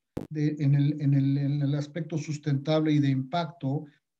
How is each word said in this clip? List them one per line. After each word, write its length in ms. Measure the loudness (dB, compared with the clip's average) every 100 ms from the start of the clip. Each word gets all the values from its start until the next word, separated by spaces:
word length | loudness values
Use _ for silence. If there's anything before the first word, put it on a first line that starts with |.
| _ -12 -8
de, 260 | -2 -2 0
en 160 | 2 4
el, 260 | 2 2
en 140 | 2 2
el, 220 | 2 2
en 220 | 0 0
el 100 | 0
aspecto 460 | -2 -4 -8 -6 -6
sustentable 720 | -6 -6 -2 -2 0 0 2
y 80 | 2
de 100 | 2
impacto 760 | 0 -2 -4 -4 -6 -6 -4 -6 -16 _ _